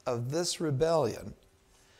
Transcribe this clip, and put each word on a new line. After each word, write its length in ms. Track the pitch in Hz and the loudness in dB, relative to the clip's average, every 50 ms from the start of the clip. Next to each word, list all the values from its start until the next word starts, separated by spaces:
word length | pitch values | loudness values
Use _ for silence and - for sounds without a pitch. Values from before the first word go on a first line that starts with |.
| - | -4
of 260 | 135 123 117 120 127 | -4 -2 -2 -2 -2
this 280 | 147 170 175 170 - - | -2 -2 -2 -2 -2 -2
rebellion 760 | 170 156 135 131 160 165 170 156 131 107 - - 92 104 - - _ _ _ _ _ _ _ - - - - | -2 0 2 2 2 4 4 4 4 2 0 -4 -10 -12 -14 -16 _ _ _ _ _ _ _ -20 -20 -20 -20